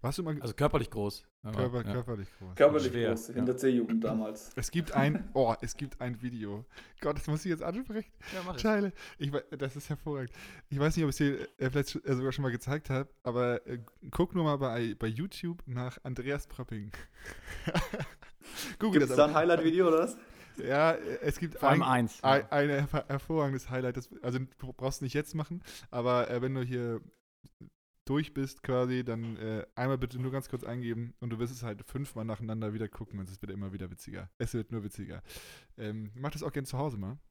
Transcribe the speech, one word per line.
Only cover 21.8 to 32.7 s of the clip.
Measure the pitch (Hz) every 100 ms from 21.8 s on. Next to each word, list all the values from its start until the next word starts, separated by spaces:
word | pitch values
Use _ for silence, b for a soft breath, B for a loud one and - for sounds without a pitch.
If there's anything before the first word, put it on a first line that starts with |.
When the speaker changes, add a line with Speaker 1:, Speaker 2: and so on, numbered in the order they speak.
Speaker 1:
ein, | 131 127 113
Speaker 2:
eins, | -
Speaker 1:
ein, | 135 139
Speaker 2:
ja. | 143
Speaker 1:
ein | 147 143
hervor-, | 143 143 151 -
hervorragendes | 139 - 160 143 135 -
Highlight, | 127 127 123
das, | 120 -
also | 123 123 131 _
du | 123
brauchst | - 131 135
nicht | 131 143
jetzt | 151
machen, | 160 147 175 B B B
aber, | 123 120 123 120
äh, | 120
wenn | 127
du | 135
hier | 123 123 120 113 - _ _ _ - _ - _ _ _ -
durch | 135 151
bist | - 135 -
quasi, | - 127 127 127
dann, | 123 113 113 110
äh, | 110 110 - -
einmal | 127 131
bitte | 127 123
nur | 127
ganz | 135 -
kurz | 123
eingeben | - 120 120 113 120 -
und | 120
du | 113
wirst | 120
es | 127
halt | 117 104 -
fünfmal | 131 139 -
nacheinander | 110 104 110 110 107